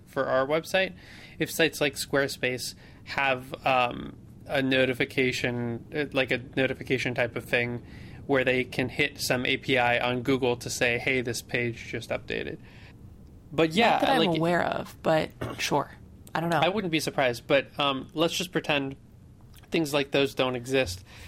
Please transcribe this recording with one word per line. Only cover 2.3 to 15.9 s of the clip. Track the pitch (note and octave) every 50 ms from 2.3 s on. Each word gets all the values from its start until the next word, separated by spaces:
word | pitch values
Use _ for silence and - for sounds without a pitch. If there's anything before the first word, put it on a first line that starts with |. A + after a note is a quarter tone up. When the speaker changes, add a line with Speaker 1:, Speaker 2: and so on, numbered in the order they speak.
| - - - B2+ B2+ A#2+ - - - - - - - - -
Speaker 1:
have, | - - C#3+ C#3 C3+ C3 B2+ C3 C3+ - - -
um, | C#3+ C3 B2+ B2 A#2+ - - - - - - - - - - -
a | - D#3 C#3
notification, | C3+ C3 C3 C3 C3 B2+ B2+ B2 C#3+ C3+ - C3+ C3 B2+ B2+ - - B2+ A#2+ A#2+ A#2+ A#2 A#2 A#2 - - -
uh, | D3+ D3 -
like | B2+ C3+ C3 B2
a | C3+ B2 A#2+ - -
notification | C#3 C3 B2+ B2+ - - - C3+ A#2+ - B2+ A#2+
type | C3 B2 A#2 -
of | C3+ -
thing, | - - B2 A#2+ A#2+ A#2+ A#2+ - - - - - - - - -
where | - C#3 C3 B2+
they | C3 B2+ B2+ B2
can | - - - B2+ -
hit | - - C#3+ C#3 - -
some | - - C3+ B2 B2+
A | C3 C3+
P | B2+ - - C3+
I | B2 A#2+ A#2+ A#2+ A#2+
on | B2 B2 B2 B2
Google | A#2 C3+ C3+ B2+ C3 A#2+ B2 A#2+
to | - B2+
say, | - - C3 A#2+ A#2+ A#2+
"Hey, | - C#3+ C3 B2+
this | B2 B2 A2+ -
page | - - - B2 A#2+ A#2+ A#2 - - -
just | - A#2 A#2 -
updated." | B2 - - - - - - - - - - - - - - - - - - - - - - - - - - -
But | C#3+ D3+ F#3+ D#3+
yeah, | D#3 G#3 A#3 G#3
Speaker 2:
Not | D3+ -
that | - C4+
I'm | C4+ B3+ -
Speaker 1:
like, | F#3 E3 D#3
Speaker 2:
aware | E3 E3+ F3 E3+
of, | - - - - - - - -
but | - - D#3+ D#3 - - - - - - - -
sure. | - - D#3+ C#3+ C#3 -